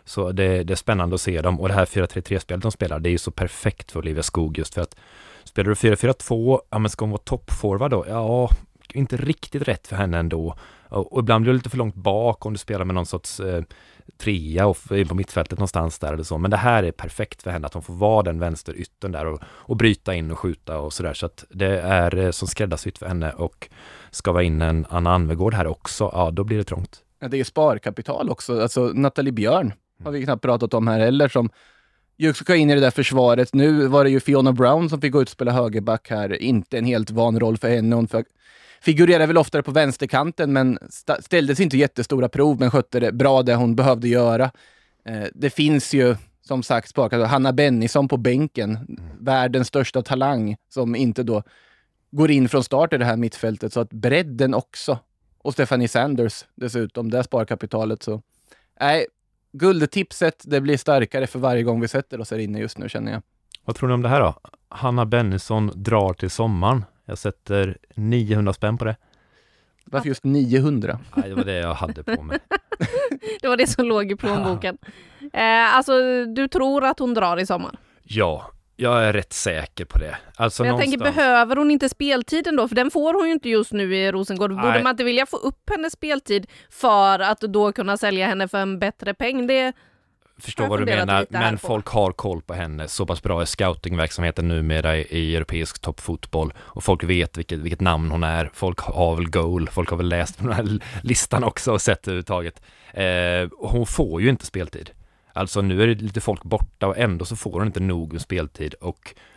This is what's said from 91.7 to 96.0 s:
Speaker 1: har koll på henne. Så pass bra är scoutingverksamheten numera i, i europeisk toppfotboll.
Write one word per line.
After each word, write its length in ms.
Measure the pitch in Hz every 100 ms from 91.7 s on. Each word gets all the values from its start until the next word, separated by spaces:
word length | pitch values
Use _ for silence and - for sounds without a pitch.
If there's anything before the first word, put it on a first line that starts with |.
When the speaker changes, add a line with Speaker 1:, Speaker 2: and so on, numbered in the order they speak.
| 107 -
Speaker 1:
har 240 | 110 95
koll 300 | - 101 85
på 120 | -
henne. 340 | 87 80 76 76
Så 180 | - 85
pass 160 | 85
bra 180 | 95 85
är 40 | 85
scoutingverksamheten 1000 | - 92 82 87 85 80 - 85 82 85
numera 500 | 82 78 80 80 78
i, 40 | 76
i 260 | 82 80 80
europeisk 440 | 78 82 80 -
toppfotboll. 720 | 82 -